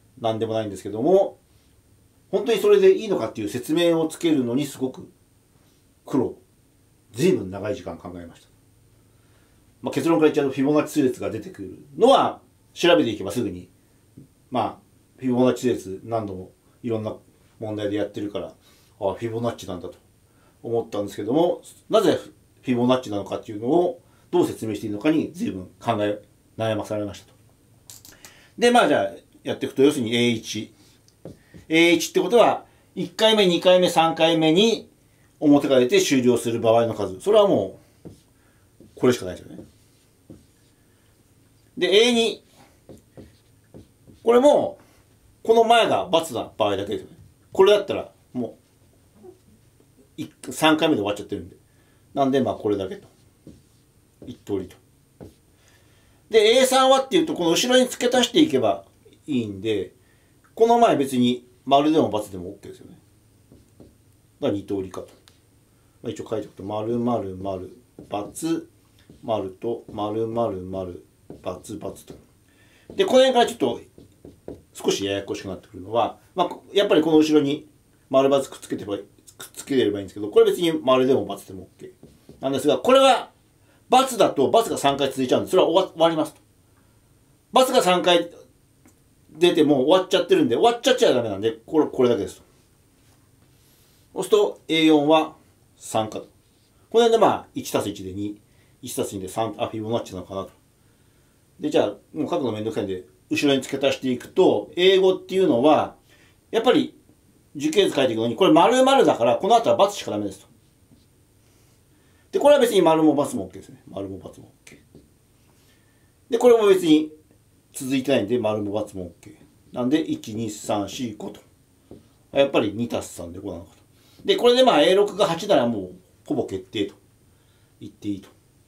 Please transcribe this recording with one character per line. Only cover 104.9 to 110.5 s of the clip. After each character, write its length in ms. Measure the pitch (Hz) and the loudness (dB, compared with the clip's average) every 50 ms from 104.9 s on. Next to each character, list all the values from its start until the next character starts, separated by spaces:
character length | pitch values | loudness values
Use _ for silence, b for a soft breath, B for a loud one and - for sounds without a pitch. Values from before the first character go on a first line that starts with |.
| 196 | 4
ー 60 | 185 | 4
五 140 | 190 185 180 | 4 2 2
っ 40 | - | 0
て 140 | - - 185 | -4 -4 -2
い 60 | 185 | 0
う 80 | 185 160 | 2 2
の 160 | 123 117 131 | 2 4 4
は、 320 | 156 143 117 98 90 - _ b b b b b b b b b - | 4 4 2 0 -2 -8 _ b b b b b b b b b -4
や 80 | - 226 | -4 0
っ 40 | - | 2
ぱ 80 | - | 2
り 240 | - - - - - _ _ _ _ _ _ _ _ _ _ _ - | 2 2 2 -2 -6 _ _ _ _ _ _ _ _ _ _ _ -10
樹 160 | 147 139 156 | -4 -4 -2
形 180 | 160 208 190 - | 2 2 2 2
図 60 | - | 2
書 80 | 147 139 | 0 0
い 40 | 123 | 0
て 60 | 110 | 0
い 20 | |
く 40 | 113 | -2
の 80 | 113 120 | -2 -2
に、 80 | - | 0
こ 100 | - 190 | 2 4
れ 60 | 165 | 4
丸 260 | 156 165 180 220 247 262 | 6 6 6 6 4 4
々 260 | 262 269 269 269 190 | 4 4 4 4 4
だ 120 | 147 123 | 4 2
か 80 | - 117 | 2 2
ら、 140 | 123 117 - | 0 0 0
こ 100 | - 196 | 2 2
の 80 | 233 | 2
後 160 | - - 120 | 4 4 2
は× 60 | - 160 196 202 | 2 2 2 0
し 120 | - - - | 0 -4 -10
か 80 | 113 | -8
ダ 80 | 107 104 | -8 -6
メ 60 | 104 | -6
で 60 | 95 | -8
す 100 | 92 - | -10 -14
と。 60 | - _ | -20 _